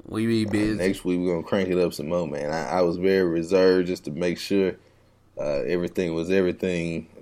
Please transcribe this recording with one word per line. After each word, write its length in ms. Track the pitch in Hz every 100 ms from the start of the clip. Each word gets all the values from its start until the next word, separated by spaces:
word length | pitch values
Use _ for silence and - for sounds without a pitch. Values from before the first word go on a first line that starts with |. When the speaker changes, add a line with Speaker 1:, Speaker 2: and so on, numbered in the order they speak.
Speaker 1:
We 220 | - 107 113
be 220 | 113 107
Speaker 2:
Uh, 20 |
Speaker 1:
busy. 280 | 104 107 104
Speaker 2:
next 280 | 92 95 90
week, 140 | 90
we're 140 | 90 85
gonna 80 | 80
crank 220 | 101 92
it 80 | 90
up 160 | 87
some 140 | - 73
more, 200 | 87 80
man. 220 | 73 73
I, 300 | 80 65 90
I 20 |
was 160 | 90 87
very 260 | 92 95 90
reserved 600 | 82 82 92 92 92 87
just 180 | 90 -
to 60 |
make 280 | 73 87 85
sure, 360 | - 98 95 - _ _ _ _ _ -
uh, 220 | 73 71 62
everything 480 | 87 87 - 90 82
was 160 | 82
everything 760 | 95 90 80 95 87 85 80 80 -